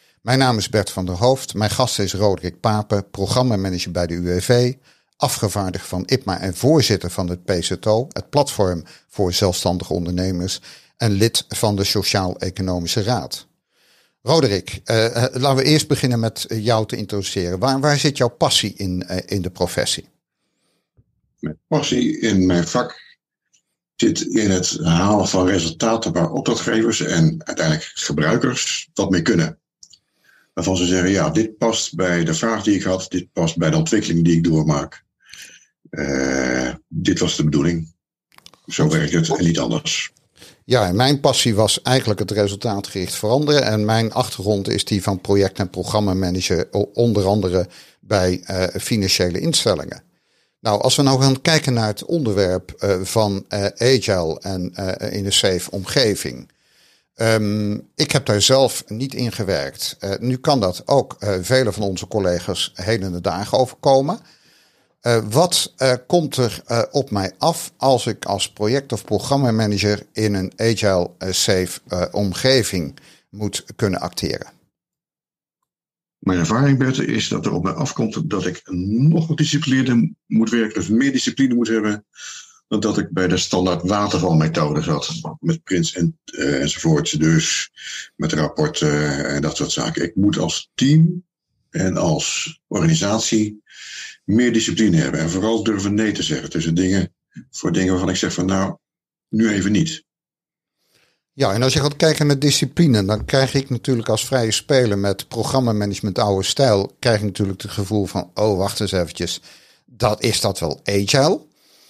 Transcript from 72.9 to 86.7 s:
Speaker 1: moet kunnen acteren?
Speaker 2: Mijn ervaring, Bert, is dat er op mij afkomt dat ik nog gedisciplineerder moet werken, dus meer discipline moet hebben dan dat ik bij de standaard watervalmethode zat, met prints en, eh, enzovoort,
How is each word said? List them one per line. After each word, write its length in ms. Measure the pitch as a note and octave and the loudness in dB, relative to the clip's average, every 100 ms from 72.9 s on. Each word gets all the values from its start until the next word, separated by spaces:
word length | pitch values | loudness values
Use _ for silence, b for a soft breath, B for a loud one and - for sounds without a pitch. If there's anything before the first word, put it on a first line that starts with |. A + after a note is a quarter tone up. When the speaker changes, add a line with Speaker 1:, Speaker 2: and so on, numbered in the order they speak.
| - b b b | -10 b b b
Speaker 1:
moet 360 | G2+ G#2 - - - | -8 -6 -6 -12 -4
kunnen 240 | G#2 F2+ | -2 -2
acteren? 560 | E2 - D2 - - - _ _ _ _ _ _ _ _ _ _ _ _ _ _ _ _ | -6 -6 -4 -6 -10 -20 _ _ _ _ _ _ _ _ _ _ _ _ _ _ _ _
Speaker 2:
Mijn 220 | - F2+ | -2 0
ervaring, 380 | E2 A2+ C#3 C3 | 2 2 4 4
Bert, 200 | C3 C3 | 2 0
is 280 | A2+ A2+ - | -2 -2 -2
dat 180 | G#2+ G#2+ | -2 -2
er 60 | |
op 120 | - | -2
mij 100 | F2+ | -2
afkomt 560 | - C#3 - A2+ - E2 | -2 -4 -2 -4 -4 -4
dat 160 | G2+ F2+ | -4 -4
ik 160 | F2 - | -6 -8
nog 540 | F#2 F#2+ A2+ D3 E3 D#3+ | -6 -2 2 4 4 2
gedisciplineerder 880 | D3 D3 D3 C3+ C3 B2+ A#2+ A2 - - | -2 0 0 0 0 2 2 0 -4 -2
moet 240 | A2 A2 | 0 2
werken, 300 | A#2 G#2+ G2+ | 0 0 -2
dus 100 | E2 | 0
meer 220 | A2 C#3 | 2 2
discipline 420 | C3 - A#2 C3+ | 0 -2 0 2
moet 140 | B2 A2+ | 2 0
hebben 380 | A2+ G#2+ G#2 - B B B B B - | 0 0 -4 -8 B B B B B -6
dan 120 | A2 | -2
dat 180 | G#2+ G2+ | 0 0
ik 140 | F2 | -2
bij 160 | F#2 F#2 | 0 0
de 100 | F2+ | 0
standaard 500 | - F#2+ F#2 E2+ F2+ | 0 0 0 0 0
watervalmethode 920 | G#2 G#2 F#2+ F2+ D#2+ D#2 E2+ D3+ - | 0 0 0 2 2 2 0 0 -2
zat, 400 | D3+ - - E3 - - | -2 -2 -4 -8 -10 -6
met 240 | E3+ D#3+ | -4 -4
prints 300 | - - E3 | -2 -2 -2
en, 260 | - E3+ D#3+ - | 0 -2 -2 -12
eh, 360 | - C#2 C#3 | -6 -2 0
enzovoort, 580 | C#3+ | -2